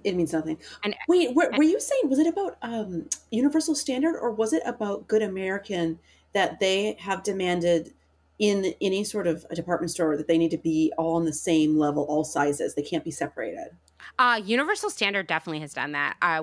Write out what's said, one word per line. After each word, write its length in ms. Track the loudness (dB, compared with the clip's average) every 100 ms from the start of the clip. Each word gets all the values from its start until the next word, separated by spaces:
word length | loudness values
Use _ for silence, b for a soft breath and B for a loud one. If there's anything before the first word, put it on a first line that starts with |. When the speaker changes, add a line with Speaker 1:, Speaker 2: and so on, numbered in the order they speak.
Speaker 1:
Yeah, 60 | -2
it 60 | 0
means 180 | 0
nothing. 240 | -2 -4 -6 B B
Speaker 2:
And 100 | -6 -2 2
Speaker 1:
Wait, 260 | 4 4
were, 100 | 2
Speaker 2:
and 120 | 2 4
Speaker 1:
were 60 |
you 160 | 4 2
saying, 300 | 0 0 2
was 80 | 2
it 80 | 2
about, 320 | 0 -4 -6
um, 480 | -8 -6 -6 -6 -8 -10 _
Universal 460 | 0 2 2 0 -2
Standard 420 | -2 0 0 0
or 140 | -2
was 200 | 0 0
it 100 | 0 -2
about 400 | -4 -4 -4 0
Good 140 | 0
American 760 | 2 -2 -4 -4 -4 -2 -2 -4 b b b
that 260 | 0 0 0
they 360 | 2 2 0 -4
have 240 | -4 -4
demanded 720 | -4 -2 0 2 4 2 0 -12 _ _ _ 0
in 360 | 2 2 0 -2
any 200 | 0 0
sort 240 | -2 -2 -2
of 200 | -2 -4
a 60 |
department 360 | -8 -2 -2 -2
store 240 | 0 0
that 140 | 0 2
they 80 | 2
need 140 | 2
to 80 | 0
be 340 | 0 2 2 2
all 180 | 0 0
on 80 |
the 80 | 0
same 460 | -2 2 4 4 4
level, 260 | 2 0
all 180 | 0 0
sizes? 520 | 0 0 0 0 -2
They 80 | -4
can't 200 | -4 -4
be 80 | -6
separated. 580 | -6 -8 -6 -10 -10 -14 -18 _ _ B 2
Speaker 2:
Uh, 200 | 4 2
Universal 460 | 2 0 0 -2 -4
Standard 360 | -2 -2 0 -2
definitely 340 | -2 -2 -8
has 120 | -8
done 200 | -6 -6
that. 260 | -4 -4 0
Uh, 220 | 0 0